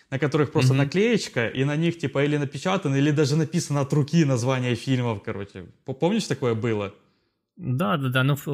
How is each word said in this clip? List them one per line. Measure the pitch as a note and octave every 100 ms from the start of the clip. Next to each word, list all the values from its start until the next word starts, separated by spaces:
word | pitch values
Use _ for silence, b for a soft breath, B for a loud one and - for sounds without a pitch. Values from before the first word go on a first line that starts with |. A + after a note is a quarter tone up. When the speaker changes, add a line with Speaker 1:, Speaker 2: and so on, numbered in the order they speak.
| b
Speaker 1:
на | C3+
которых | D3 D#3 C#3+
просто | D#3 C3
Speaker 2:
Мгм. | C3
Speaker 1:
наклеечка, | C#3+ F3+ A3+ A3 - B2+ A2
и | C3
на | C#3 D3
них, | E3 E3+
типа, | C3+ C#3
или | D3 D3
напечатано, | C#3 C#3 F#3 F#3+ D3 C#3
или | D3
даже | D3 C#3+ D3+
написано | D#3 E3+ - C#3+
от | C#3
руки | D3+ C3+ E3+ D3
название | B2+ B2 C3 B2 A#2
фильмов, | - B2+ A#2+ G#2 -
короче. | G2+ G2 G2 F2 - -
П-, |
помнишь, | B2+ E3 A3 -
такое | C3 B2
было? | A2+ A#2 G#2+ G2 - _ _ _ _ _ -
Speaker 2:
Да, | - B2+ G3 E3+
да, | C3
да, | B2+
ну, | C3 C#3+
в, | -